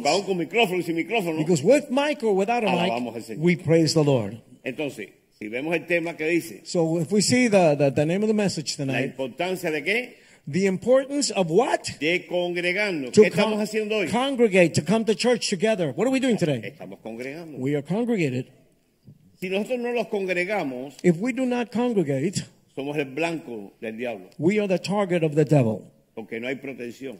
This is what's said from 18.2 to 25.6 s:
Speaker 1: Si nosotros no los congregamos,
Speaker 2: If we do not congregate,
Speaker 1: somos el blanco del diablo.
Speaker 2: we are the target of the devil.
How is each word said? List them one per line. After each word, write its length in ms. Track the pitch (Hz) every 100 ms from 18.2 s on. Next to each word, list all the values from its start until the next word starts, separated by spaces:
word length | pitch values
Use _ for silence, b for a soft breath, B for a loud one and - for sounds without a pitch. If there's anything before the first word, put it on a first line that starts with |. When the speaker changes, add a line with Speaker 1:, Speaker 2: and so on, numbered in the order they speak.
| 147 123 - _ _ _ _ _ - - _ _
Speaker 1:
Si 80 | 185
nosotros 300 | 190 214 247
no 120 | 240
los 140 | 240 -
congregamos, 840 | 208 190 180 180 208 143 123 139 -
Speaker 2:
If 180 | 180 165
we 140 | 247
do 140 | 247 254
not 240 | 247 233
congregate, 720 | 208 247 208 143 135 160 - - _ _ -
Speaker 1:
somos 200 | 139 147
el 80 | 135
blanco 680 | 131 165 160 117 113 98 -
del 160 | 113 110
diablo. 320 | 120 104 92 -
Speaker 2:
we 220 | 156 208
are 80 | 202
the 100 | 175
target 460 | 165 202 196 175
of 100 | 160
the 100 | 147
devil. 380 | 151 151